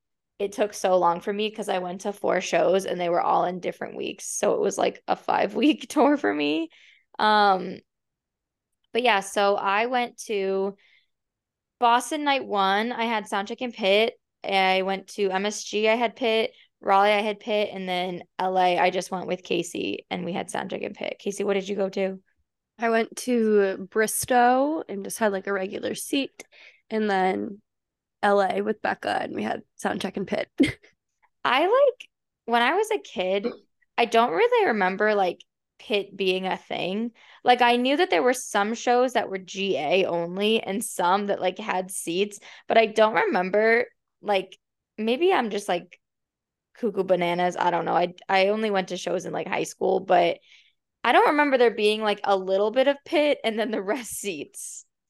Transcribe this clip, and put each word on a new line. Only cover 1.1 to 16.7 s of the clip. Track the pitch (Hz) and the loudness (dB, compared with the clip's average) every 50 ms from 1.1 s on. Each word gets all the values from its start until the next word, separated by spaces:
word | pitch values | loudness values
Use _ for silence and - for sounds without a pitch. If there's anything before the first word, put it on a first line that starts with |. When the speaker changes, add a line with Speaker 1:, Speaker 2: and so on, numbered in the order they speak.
| 170 175 | 2 0
Speaker 1:
for | - 220 202 | -4 -6 -4
me | 202 214 214 | -4 -4 -4
'cause | 214 - 202 190 | -4 -6 -6 -4
I | - 180 | -4 -4
went | 180 180 180 202 - | -4 -6 -8 -6 -8
to | 208 202 | -8 -8
four | - - 185 180 185 | -4 -2 0 0 0
shows | 185 - - 165 - 151 185 196 190 | 0 0 0 2 4 4 2 2 0
and | - - 175 | -2 -4 -4
they | 175 170 | -2 0
were | 175 170 | 0 0
all | - - - 175 170 | 0 2 2 2 0
in | 180 185 180 | -2 -4 -6
different | 175 180 180 - - - - | -6 -8 -8 -8 -12 -12 -10
weeks. | - - - - - - | -10 -10 -10 -10 -10 -12
So | - - - - - - | -10 -6 -2 0 0 0
it | - | 0
was, | - 202 - | 0 -2 0
like, | - - 196 - - _ | 0 -2 -2 -2 -6 _
a | - - | -6 -6
five-week | - - - - - - 202 208 214 233 294 - - - - | -4 -2 -2 0 0 0 0 0 0 2 2 2 0 -4 -4
<laughs> | |
tour | - 302 240 277 294 | 0 2 4 4 4
for | 277 - - 294 | 2 0 -2 -2
me. | 294 294 294 302 320 330 320 - - - - _ _ _ _ - - | 0 -2 -2 -2 -2 -4 -6 -10 -20 -20 -20 _ _ _ _ -6 0
Um, | - 214 214 214 208 202 190 185 185 185 180 - - _ _ _ _ _ _ _ _ _ _ _ _ _ _ _ _ _ _ _ _ _ - | 2 4 4 6 6 4 4 2 -2 -8 -12 -14 -18 _ _ _ _ _ _ _ _ _ _ _ _ _ _ _ _ _ _ _ _ _ -4
but | 226 247 | 0 2
yeah, | 240 214 196 | 4 2 2
so | 190 - - 214 202 202 202 | 0 -2 0 2 2 2 2
I | - - 196 196 208 233 | 2 0 0 0 0 0
went | 247 254 247 240 240 - - - | 0 0 -2 -2 -4 -6 -14 -10
to | - 220 196 190 190 190 190 196 202 196 - _ _ _ _ _ _ _ _ _ _ _ _ _ _ _ _ _ _ _ _ | -6 -4 -2 -2 -2 -2 -2 -2 -4 -6 -10 _ _ _ _ _ _ _ _ _ _ _ _ _ _ _ _ _ _ _ _
Boston | 240 233 233 247 254 - 320 302 294 | 2 4 4 2 2 -2 -6 -2 0
night | 285 277 262 247 | 0 0 0 -2
one. | 202 202 196 190 190 196 202 220 240 | -2 0 0 2 2 2 2 0 -2
I | 240 226 226 | -4 -4 -4
had | 233 233 214 202 - | -2 -2 -4 -4 -4
soundcheck | 233 202 196 202 233 - | -4 -4 -4 -4 -8 -8
in | 254 247 226 | -8 -10 -6
Pitt. | - 220 190 196 208 220 - - _ _ _ _ _ - | -2 2 4 4 4 4 2 -2 _ _ _ _ _ -8
I | - 196 190 190 185 185 190 185 | -2 0 2 4 4 2 2 0
went | 190 196 190 190 - - | 0 -4 -4 -8 -12 -6
to | - 202 190 | -4 -2 -2
M | 185 190 196 | 0 -2 -2
S | 208 208 - - | -2 -6 -6 -10
G. | - - 208 214 220 | -6 -4 0 2 2
I | 220 | 2
had | 240 240 226 233 | 2 0 -2 -2
Pitt. | - 262 226 220 220 220 - - _ _ _ | -2 -2 0 0 0 0 -2 -6 _ _ _